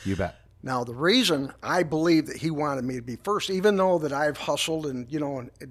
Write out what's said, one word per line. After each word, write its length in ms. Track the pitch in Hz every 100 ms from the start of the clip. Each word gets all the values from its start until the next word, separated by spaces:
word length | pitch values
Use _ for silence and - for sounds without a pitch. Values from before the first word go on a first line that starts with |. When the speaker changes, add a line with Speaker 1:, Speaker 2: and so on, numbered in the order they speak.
Speaker 1:
You 100 | 98 92
bet. 200 | 87 - - -
Speaker 2:
Now, 220 | 127 127
the 100 | 120
reason 580 | 120 165 247 196 143 135 -
I 220 | 110 175
believe 420 | 156 156 170 160 135
that 120 | 123
he 120 | 160
wanted 320 | 147 151 135
me 120 | 127 127
to 40 |
be 120 | 120
first, 340 | 113 196 208 -
even 280 | 190 208 196
though 200 | 190 175
that 140 | 151
I've 240 | 139 151 135
hustled 480 | - 143 - 160 151
and, 200 | 127 120
you 120 | 151
know, 180 | 143 135
and 120 | 120 - 131